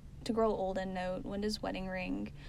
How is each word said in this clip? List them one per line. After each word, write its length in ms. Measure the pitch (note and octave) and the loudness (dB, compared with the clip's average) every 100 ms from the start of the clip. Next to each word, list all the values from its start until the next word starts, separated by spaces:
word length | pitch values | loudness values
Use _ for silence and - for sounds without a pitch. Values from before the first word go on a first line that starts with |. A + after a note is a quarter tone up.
| - - | -12 -4
to 100 | - | 0
grow 160 | A3 A3 | 4 6
old 300 | - F#3+ F#3+ | 4 2 0
and 160 | F#3+ F#3 | 0 0
note, 280 | F#3 F#3 | 0 -2
Wanda's 380 | G3+ G3+ G#3 G#3+ | -2 0 0 0
wedding 260 | F#3 F#3 F#3+ | -2 -2 -2
ring, 440 | F#3 F3+ G3 G#3 - | -2 -2 -2 -4 -8